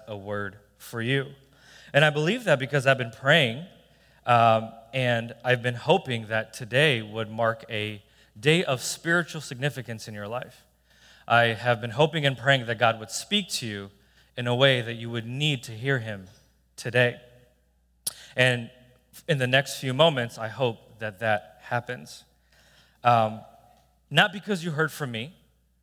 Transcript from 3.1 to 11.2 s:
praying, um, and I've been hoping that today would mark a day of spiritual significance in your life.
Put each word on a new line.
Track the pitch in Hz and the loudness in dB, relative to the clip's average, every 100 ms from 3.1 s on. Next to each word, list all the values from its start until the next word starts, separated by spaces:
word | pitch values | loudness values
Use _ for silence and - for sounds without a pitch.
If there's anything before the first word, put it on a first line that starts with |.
praying, | - 135 160 123 123 180 - _ _ _ _ 123 | -2 4 4 4 -2 -12 -20 _ _ _ _ 4
um, | 120 117 113 110 - - | 6 6 4 0 -12 -8
and | 135 123 117 117 - | -2 0 0 -4 -6
I've | 127 127 | -2 0
been | 123 120 | -2 -2
hoping | 147 185 - 117 107 | 2 2 0 -6 -4
that | 110 110 | -4 -4
today | - 110 127 156 120 | -10 -2 2 2 2
would | 107 110 107 | -4 -8 -6
mark | 110 113 113 - | -2 0 -2 -6
a | 110 107 107 - _ _ 107 | -6 -6 -8 -18 _ _ -4
day | 135 170 | 2 2
of | 139 127 | 2 -4
spiritual | - - 165 175 165 156 | -4 -6 0 0 -2 -8
significance | - 123 139 131 120 110 - | -12 -6 -6 -6 -12 -12 -12
in | |
your | 104 104 | -12 -10
life. | 120 123 - _ _ _ _ _ - | -10 -10 -18 _ _ _ _ _ -12